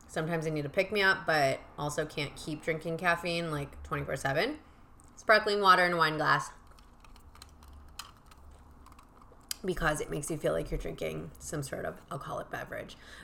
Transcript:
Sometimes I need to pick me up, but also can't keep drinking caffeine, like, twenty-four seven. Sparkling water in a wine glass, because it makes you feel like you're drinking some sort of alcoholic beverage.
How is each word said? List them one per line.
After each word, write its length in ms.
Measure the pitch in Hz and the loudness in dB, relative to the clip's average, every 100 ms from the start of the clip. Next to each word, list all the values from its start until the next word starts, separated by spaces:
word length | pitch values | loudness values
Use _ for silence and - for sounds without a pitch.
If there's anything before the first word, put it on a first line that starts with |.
| - | -10
Sometimes 400 | 170 156 165 160 | -4 -2 -2 -2
I 40 | |
need 120 | 156 | -2
to 60 | 143 | -2
pick 240 | 196 190 | 0 2
me 80 | 214 | 4
up, 240 | 196 190 | 4 4
but 360 | - 156 135 - - - | 2 4 4 2 -6 -8
also 260 | 147 160 | -4 -2
can't 320 | 151 - 143 - | -4 -4 -6 -8
keep 260 | - 151 | -8 -6
drinking 360 | - 160 170 165 | -4 -4 -4 -2
caffeine, 520 | 180 170 180 170 170 | 2 2 0 -2 -2
like, 320 | 147 143 - | -4 -6 -10
twenty-four 340 | - 147 139 135 | -6 -4 -4 -2
seven. 420 | 139 139 233 302 - - - - - - | 0 2 0 -2 -12 -20 -20 -20 -20 -2
Sparkling 460 | - 214 214 208 | 4 6 6 4
water 240 | 196 180 175 | 8 8 6
in 60 | |
a 40 | 170 | 4
wine 220 | 156 156 | 4 4
glass, 320 | 147 143 - - - - - - - - - - - - - - - - - - - - - - - - - - - - - - - - | 4 2 0 -10 -20 -20 -20 -20 -20 -20 -20 -20 -20 -20 -20 -20 -18 -16 -16 -18 -20 -20 -20 -20 -20 -20 -20 -20 -20 -20 -20 -16 -14 -8
because 380 | 196 180 160 151 | -6 -2 0 0
it 80 | - | -2
makes 200 | 160 147 | -6 -4
you 60 | 156 | -2
feel 160 | 160 | 0
like 180 | 160 - | 0 0
you're 60 | - | -4
drinking 540 | 82 160 80 78 80 - | -6 -6 -6 -6 -10 -12
some 240 | - 156 | -10 -8
sort 240 | 139 - - | -6 -6 -8
of 160 | - - | -10 -10
alcoholic 400 | 139 156 - - | -12 -8 -8 -8
beverage. 480 | - 127 - - - - - | -10 -10 -10 -12 -14 -18 -16